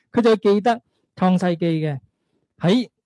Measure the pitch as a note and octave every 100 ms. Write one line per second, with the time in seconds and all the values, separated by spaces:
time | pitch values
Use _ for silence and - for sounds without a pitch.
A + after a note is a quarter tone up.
0 | _ B3 A3+ G#3+ G#3 G#3 A3 A#3 - _
1 | _ - F#3 F3+ F3+ E3 E3+ D#3+ D#3 C#3
2 | - _ _ _ _ _ E3 A#3+ A3+ _